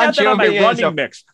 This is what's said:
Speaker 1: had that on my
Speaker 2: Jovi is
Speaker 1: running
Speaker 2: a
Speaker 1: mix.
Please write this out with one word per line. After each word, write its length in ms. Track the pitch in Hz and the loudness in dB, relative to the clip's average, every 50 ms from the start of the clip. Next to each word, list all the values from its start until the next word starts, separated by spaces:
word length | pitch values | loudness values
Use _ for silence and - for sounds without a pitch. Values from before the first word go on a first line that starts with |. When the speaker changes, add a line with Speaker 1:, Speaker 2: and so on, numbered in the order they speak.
| - | 2
Speaker 1:
had 80 | 302 247 | 2 0
that 120 | 220 208 | 0 0
on 120 | 208 - - | 0 2 0
my 80 | 208 | 0
Speaker 2:
Jovi 80 | 214 202 | 0 0
is 80 | 202 | 2
Speaker 1:
running 220 | 202 226 240 240 170 | 0 0 0 0 -2
Speaker 2:
a 60 | 156 | -4
Speaker 1:
mix. 320 | 160 147 127 - - - _ _ | -2 -4 -8 -8 -10 -16 _ _